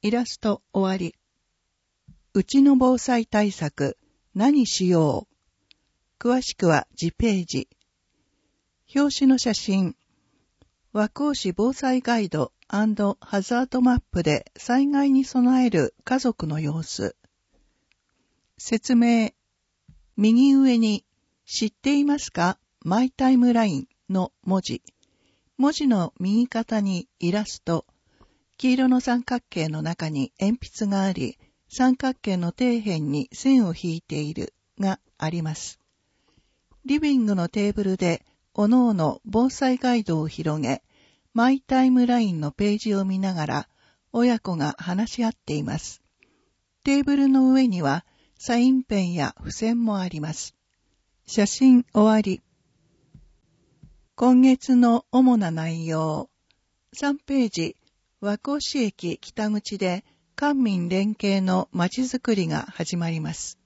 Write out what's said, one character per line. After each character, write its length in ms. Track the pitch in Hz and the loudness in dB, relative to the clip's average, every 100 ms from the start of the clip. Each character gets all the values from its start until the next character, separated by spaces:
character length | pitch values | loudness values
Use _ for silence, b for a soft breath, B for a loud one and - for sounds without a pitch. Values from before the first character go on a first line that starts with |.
イ 100 | 208 | -2
ラ 140 | 240 240 | -2 -4
ス 140 | - | -4
ト 220 | 220 202 _ | -4 -4 _
終 120 | 196 | -4
わ 140 | 190 190 | -2 -2
り。 160 | 170 - _ _ _ _ _ _ _ _ - - _ | -6 -12 _ _ _ _ _ _ _ _ -20 -20 _
う 100 | 196 185 | -4 0
ち 160 | 277 | 4
の 160 | 277 269 | 6 6
防 200 | 254 254 | 4 2
災 280 | - 247 226 | 0 -2 0
対 260 | 214 208 | 0 -2
策、 460 | 190 147 - 139 - _ _ _ | -2 -8 -4 -6 -6 _ _ _
何 320 | 190 233 285 233 | 0 2 4 2
し 220 | - 180 | 0 2
よ 400 | 175 156 120 - _ _ _ _ _ _ _ _ _ | 2 2 0 -6 _ _ _ _ _ _ _ _ _
う。 40 | |
詳 180 | 233 254 | -2 -2
し 140 | 254 - | -2 -2
く 120 | 175 | 2
は 200 | 151 - - | 2 0 -6
次 160 | 165 | -8
ペ 200 | - 233 | -2 0
ー 140 | 196 170 | 0 -2
ジ。 220 | - - _ _ _ _ _ _ _ _ _ _ _ _ 277 | -6 -8 _ _ _ _ _ _ _ _ _ _ _ _ 0
表 180 | 285 | 0
紙 160 | - 269 | 2 4
の 80 | 262 | 4
写 160 | - | 2
真。 440 | 208 - 190 180 - _ _ _ _ _ _ _ _ _ | -4 0 0 0 -6 _ _ _ _ _ _ _ _ _
和 140 | 208 214 | -4 -4
光 280 | - 294 277 | -2 -4 -2
市 160 | 190 | -4
防 220 | 175 226 | -2 -2
災 260 | 262 269 254 | 0 -2 -2
ガ 200 | 247 233 | 0 -2
イ 100 | 196 | -2
ド 240 | 156 127 _ _ | -4 -4 _ _
ア 160 | 202 220 | -2 -2
ン 100 | 208 | 0
ド 220 | 202 - | -2 -4
ハ 220 | - 202 | -6 -6
ザ 220 | 190 240 | -2 -2
ー 20 | 254 | -2
ド 160 | 254 | 2
マ 160 | 247 247 | 2 2
ッ 40 | - | -2
プ 120 | 180 | -4
で 280 | 165 147 - - | 0 -2 -4 -20
災 320 | - 247 277 | -2 0 2
害 240 | 277 277 | 2 2
に 140 | 269 262 | 2 2
備 400 | 254 247 254 247 | 0 2 4 2
え 40 | |
る 240 | 190 139 _ - | 2 0 _ -4
家 140 | 262 | -2
族 280 | 254 - 156 | -2 -4 -6
の 140 | 151 | -4
様 200 | 151 160 | -4 -6
子。 360 | 156 - 98 - _ _ _ _ _ _ _ _ _ _ _ _ _ _ | -8 -8 -8 -8 _ _ _ _ _ _ _ _ _ _ _ _ _ _
説 380 | - 226 - 240 | -6 -4 0 2
明。 360 | 233 233 220 _ _ _ _ _ _ - _ - | 4 2 0 _ _ _ _ _ _ -20 _ 0
右 380 | 214 233 277 | 2 6 6
上 240 | 269 269 240 | 6 4 4
に、 260 | 220 208 _ _ _ _ _ | 2 -2 _ _ _ _ _
「知 200 | - 214 | -6 -6
っ 60 | |
て 280 | _ 269 285 | _ 0 0
い 60 | 285 | 2
ま 140 | 294 | -2
す 120 | - | -4
か？ 260 | - 175 190 _ _ - | -2 -2 -2 _ _ -4
マ 180 | 196 | 0
イ 80 | 262 | 0
タ 200 | - 262 | 0 2
イ 60 | 262 | 4
ム 140 | 247 | 4
ラ 140 | 233 220 | 2 0
イ 140 | 143 | -2
ン」 80 | - _ _ | -8 _ _
の 220 | 190 180 _ | -4 -4 _
文 180 | - 190 | -4 -2
字。 200 | - - _ _ _ _ _ _ _ _ | -2 -10 _ _ _ _ _ _ _ _
文 160 | 269 | 0
字 140 | 311 285 | 0 0
の 260 | 214 170 _ | 0 0 _
右 280 | 185 214 247 | -2 0 0
肩 320 | 226 226 220 | -4 -4 -2
に 300 | 202 180 - _ | -2 -4 -8 _
イ 140 | 170 | -2
ラ 120 | 202 214 | -2 -4
ス 160 | - | -10
ト。 240 | - 165 - _ _ _ _ _ _ _ | -4 -4 -4 _ _ _ _ _ _ _
黄 160 | 262 | 0
色 140 | 254 262 | 2 4
の 100 | 254 | 2
三 240 | 247 240 | 2 -4
角 180 | 240 247 _ | -2 -8 _
形 200 | - 160 | -6 -4
の 120 | 156 | -4
中 280 | 156 170 160 | -6 -6 -6
に 240 | 151 135 _ | -4 -6 _
鉛 220 | 196 240 - - | -2 -2 -6 -6
筆 120 | 208 | -2
が 120 | 196 | 0
あ 100 | 190 | -2
り、 260 | 180 127 - _ _ _ | -2 -6 -10 _ _ _
三 260 | - 254 254 | 0 2 2
角 240 | 269 254 | -2 -6
形 160 | - 185 | -4 -4
の 120 | 170 | -4
底 320 | - 254 233 | -2 -2 0
辺 220 | 208 165 | -2 -4
に 260 | 147 147 - | -4 -4 -6
線 360 | - 262 269 202 | -4 2 4 2
を 60 | |
引 220 | 165 175 165 | -2 -6 -8
い 60 | |
て 200 | _ 151 | _ -8
い 120 | 147 | -8
る 200 | 165 - _ _ _ | -8 -12 _ _ _
が 220 | 196 190 _ _ | -4 -4 _ _
あ 120 | 156 | -6
り 120 | 170 | -6
ま 140 | 156 156 | -6 -8
す。 240 | - - _ _ _ _ _ _ _ _ _ _ | -12 -18 _ _ _ _ _ _ _ _ _ _
リ 160 | 262 285 | -4 -2
ビ 160 | 302 277 | 2 2
ン 100 | 214 | 2
グ 100 | 196 | 0
の 120 | 170 | -2
テ 220 | - 202 | -2 -2
ー 40 | |
ブ 120 | 208 196 | -2 -2
ル 100 | 190 | 0
で、 300 | 180 165 _ _ _ | -2 -2 _ _ _
お 140 | - 208 | -2 4
の 200 | 247 247 | 4 4
お 60 | |
の 280 | 202 156 - | 2 0 -2
防 260 | - 208 254 | -4 0 0
災 280 | - 262 254 | 0 -2 0
ガ 180 | 254 240 | 0 0
イ 80 | |
ド 160 | 208 160 | 0 -2
を 80 | 156 | -2
広 340 | - 156 156 | -6 -4 -4
げ、 220 | 127 135 _ _ _ _ _ | -4 -4 _ _ _ _ _
マ 180 | 226 240 | 0 2
イ 100 | 269 | 2
タ 240 | _ 262 262 | _ 2 4
イ 60 | |
ム 140 | 254 247 | 4 2
ラ 140 | 247 | 2
イ 140 | 220 | 0
ン 80 | 165 | -2
の 100 | 151 | -6
ペ 220 | - 202 | -2 -2
ー 40 | 208 | 0
ジ 160 | 220 196 | -2 -2
を 100 | 190 | -2
見 120 | 190 | -2
な 160 | 190 | -2
が 120 | 180 151 | -4 -4
ら、 240 | 131 - _ _ _ _ | -4 -8 _ _ _ _
親 300 | 233 247 226 | 0 0 0
子 160 | - 170 | -2 -4
が 180 | 147 - | -4 -6
話 340 | 165 185 226 | -6 -4 -4
し 120 | - | -2
合 60 | 226 | -4
っ 20 | |
て 200 | - - | -4 -8
い 100 | 151 | -6
ま 160 | 147 156 | -4 -8
す。 220 | - - _ _ _ _ _ _ _ _ | -10 -20 _ _ _ _ _ _ _ _
テ 140 | - 277 | 0 0
ー 60 | 285 | 2
ブ 100 | 285 | 2
ル 140 | 277 | 4
の 240 | 262 262 | 4 4
上 160 | 262 262 | 4 2
に 120 | 180 | 0
は、 240 | 147 151 - _ _ _ | -2 -4 -6 _ _ _
サ 200 | - 240 | -4 2
イ 120 | 254 | 4
ン 140 | 262 | 2
ペ 160 | 254 208 | 0 -2
ン 140 | 180 | -2
や 220 | 175 - - | -4 -6 -6
付 120 | - | -14
箋 340 | - 220 233 233 | -6 -4 -2 -2
も 140 | 202 | -2
あ 80 | 185 | -4
り 100 | 170 | -8
ま 140 | 151 | -10
す。 200 | 156 - _ _ _ _ _ _ _ - | -10 -14 _ _ _ _ _ _ _ -8
写 200 | - 202 | -2 -2
真 400 | - 262 247 - | 4 6 6 4
終 140 | 220 214 | 2 4
わ 120 | 220 | 4
り。 220 | 202 185 _ _ _ _ _ _ _ - _ _ _ _ _ _ - _ _ - | 0 -6 _ _ _ _ _ _ _ -20 _ _ _ _ _ _ -20 _ _ -2
今 260 | 247 254 | 4 6
月 340 | 262 262 - 254 | 6 4 2 4
の 300 | 240 233 - | 6 4 0
主 260 | 247 254 240 | 2 4 4
な 120 | 185 | 0
内 380 | 160 160 165 165 | -4 -6 -6 -4
容。 420 | 160 160 156 - _ _ _ _ _ _ | -2 -2 -4 -8 _ _ _ _ _ _
三 260 | - 285 285 | -8 -6 -6
ペ 260 | - 277 233 | -4 -2 -2
ー 40 | |
ジ、 260 | - 165 - _ _ _ _ | -2 -6 -8 _ _ _ _
和 120 | 202 | -6
光 280 | 208 - 285 | -6 -6 -6
市 180 | - 294 | -6 -4
駅 380 | 220 - 175 - | -4 -4 -10 -10
北 320 | - - 214 | -12 -6 -4
口 280 | 214 - 202 | -4 -6 -6
で 260 | 185 180 - _ _ - | -4 -4 -10 _ _ -4
官 220 | 285 277 | -2 0
民 320 | 240 190 175 | 0 0 -2
連 260 | 185 196 208 | -2 -2 -2
携 240 | 202 196 | -2 0
の 280 | 185 185 - | 0 0 -2
ま 160 | 180 175 | -2 -4
ち 140 | - | -2
づ 180 | 254 247 | -4 -4
く 160 | - 208 | -2 0
り 120 | 170 | 0
が 160 | 151 | -4
始 340 | - - 160 175 | -6 -10 -6 -4
ま 120 | 165 | -4
り 120 | 160 | -4
ま 120 | 156 | -8
す。 240 | 165 - - | -10 -14 -16